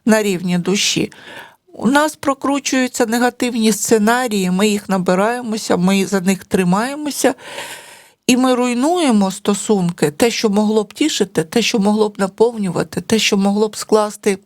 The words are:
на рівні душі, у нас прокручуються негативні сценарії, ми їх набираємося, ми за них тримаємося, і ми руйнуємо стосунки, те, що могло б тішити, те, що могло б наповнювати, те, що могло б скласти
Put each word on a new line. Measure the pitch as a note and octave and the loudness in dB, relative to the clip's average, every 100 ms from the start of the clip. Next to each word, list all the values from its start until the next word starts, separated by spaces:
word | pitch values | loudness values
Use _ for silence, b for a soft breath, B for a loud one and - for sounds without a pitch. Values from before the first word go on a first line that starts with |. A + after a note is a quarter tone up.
| - | 2
на | G#3+ | 2
рівні | G#3 F3+ F3+ F3+ | 2 -2 -2 -2
душі, | F3 G3+ - - - B B B B B _ | 0 -2 -2 -2 -6 B B B B B _
у | F4 A3 | -6 0
нас | C#4+ D4+ - | 2 0 -2
прокручуються | C4+ C4+ C4+ C#4 - C4 B3+ - A3+ | -4 -2 -2 -2 -2 0 0 -2 -2
негативні | A#3+ B3 B3 B3 A#3 A3 | 0 0 0 -4 0 0
сценарії, | G3+ - A3 G#3 B3 B3+ G#3 F3+ | 0 2 2 4 2 0 -2 0
ми | F#3 G#3+ | 0 0
їх | G3+ - | 0 -2
набираємося, | F#3+ F#3 F3+ G#3+ B3 A#3+ G#3+ - F#3 | -2 0 2 0 -2 -4 -6 -2 0
ми | F3+ G3 F#3 | 2 2 0
за | G3 | 0
них | F3+ F#3 - | 0 -2 0
тримаємося, | F#3+ F3+ F#3+ B3 C#4+ D4+ - B3 C4 B B B B B B B B - | 0 2 0 0 -4 -6 -2 0 -2 B B B B B B B B 0
і | B3+ | 2
ми | B3+ B3 | 4 2
руйнуємо | B3 A#3+ C#4+ F4+ D4 G#3 F#3+ | 2 0 0 2 2 2 2
стосунки, | F#3+ - G3+ - G#3 F3 - D3+ | -2 -2 -2 0 0 0 0 -2
те, | D3 A#3 | 2 0
що | - A3 | 2 0
могло | G3+ G#3 G#3+ | 2 2 0
б | G#3 | -2
тішити, | - D4+ - G3+ - | -2 -2 0 -2 -2
те, | E3 A#3+ | -2 0
що | - A#3 | 0 2
могло | G3 G#3+ G#3+ | 2 2 0
б | G3+ | -2
наповнювати, | F#3+ - A#3 A3+ G3 E3 F3 - | -4 0 0 0 -4 -4 -4 -8
те, | - A3 | -2 -2
що | - G3+ | 0 2
могло | G3 G3+ G#3+ | 2 2 0
б | - | -4
скласти | - G#3+ G#3 - G#3+ F#3+ | 0 0 0 -2 -4 -4